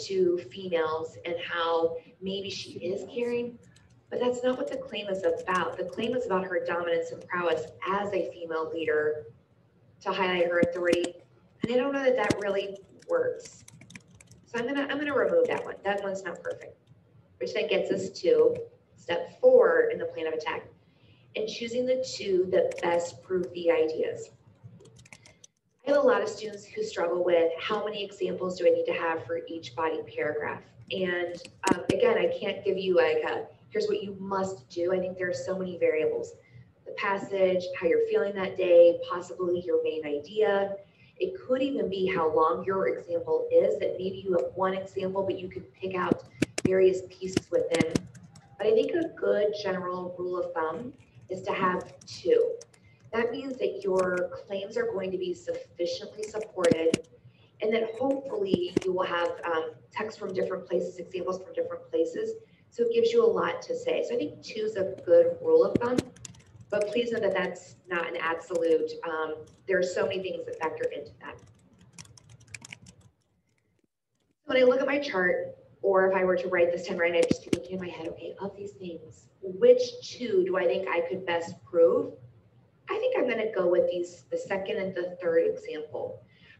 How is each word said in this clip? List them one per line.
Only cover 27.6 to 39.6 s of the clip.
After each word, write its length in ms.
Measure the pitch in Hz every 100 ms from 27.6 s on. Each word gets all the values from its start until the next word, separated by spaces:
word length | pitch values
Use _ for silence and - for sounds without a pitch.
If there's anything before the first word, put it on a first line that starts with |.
| - 214
many 220 | 208 208 196
examples 520 | - 185 - 185 175
do 80 | 170
I 40 |
need 160 | 165 170
to 80 |
have 320 | 170 170 165 165
for 160 | 165 -
each 300 | 165 - 165
body 240 | 160 156 - 160
paragraph. 460 | 151 151 147 - - - -
And, 440 | 196 185 180 175 175 - - 180
um, 120 | 180 -
again, 260 | - - -
I 160 | - -
can't 240 | 208 -
give 140 | 202 185
you, 180 | 185 170
like, 220 | 160 156 156
a, 180 | 151 - - -
here's 180 | 440 -
what 140 | -
you 140 | 196 190
must 520 | 190 190 190 - -
do. 240 | 170 175
I 60 | 190
think 180 | 185 185
there 120 | 180
are 40 |
so 260 | 175 190 185
many 180 | 185 170
variables. 580 | 165 156 151 - 117 - - - - _ -
The 80 |
passage, 720 | - 208 196 - 196 190 180 180 -
how 100 | 170
you're 200 | 156 151
feeling 260 | - - 196
that 200 | 185 185
day, 420 | 180 170 170 170 -
possibly 520 | 175 180 180 175 175